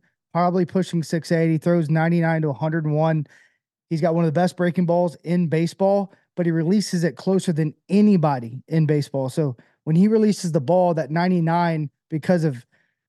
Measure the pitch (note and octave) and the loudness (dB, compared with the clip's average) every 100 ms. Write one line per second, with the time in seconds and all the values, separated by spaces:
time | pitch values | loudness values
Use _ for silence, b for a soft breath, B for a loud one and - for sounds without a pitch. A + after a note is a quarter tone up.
0 | _ _ _ E3 F3 F3+ F3 F#3+ F3 E3+ | _ _ _ -2 0 0 0 -2 -2 -4
1 | D3+ E3+ - E3 E3 D#3+ F3 F3 D3 D#3+ | -4 -4 -2 0 2 0 2 0 2 0
2 | E3 E3+ E3 D#3+ D#3 C3+ D#3 E3 D3+ D3+ | 2 2 2 0 -2 -2 -4 -2 -2 0
3 | D#3+ D#3+ C3+ b b b b _ - E3 | 0 0 -4 b b b b _ -8 -2
4 | E3+ E3 E3 D3+ F3+ - F3 F3+ E3+ E3+ | 0 0 0 0 0 0 -2 0 0 0
5 | F3 - D3+ F3 E3+ D#3+ E3 - G3 G3+ | 0 -4 -4 -2 0 0 -2 0 0 0
6 | F#3+ b b - E3+ E3 D#3+ G#3 F#3+ F3+ | -2 b b -4 -2 0 0 0 0 -2
7 | D#3+ - - F#3+ F#3 D#3 D#3+ - - G3 | -2 -2 -2 -2 0 -2 -2 -6 -2 2
8 | G#3+ G3 - B2+ A#2 B2+ - D#3+ D3+ D3+ | 4 4 2 0 -6 -12 -4 0 2 2
9 | C#3 C#3 C3 - D3 A#2+ b b - E3 | 0 -4 -4 -2 -4 -4 b b -2 2
10 | G#3 A3 G#3+ F#3+ F3+ C#3 B2 F3+ F3+ D#3+ | 4 4 2 0 -2 -2 0 2 2 0
11 | C#3 D#3+ F3+ F3+ D#3+ E3+ E3+ D#3+ D3 - | -2 -2 0 0 0 0 0 -2 -6 -10
12 | _ D#3+ - F3+ D#3+ B2 - _ _ _ | _ -6 0 0 0 -4 -12 _ _ _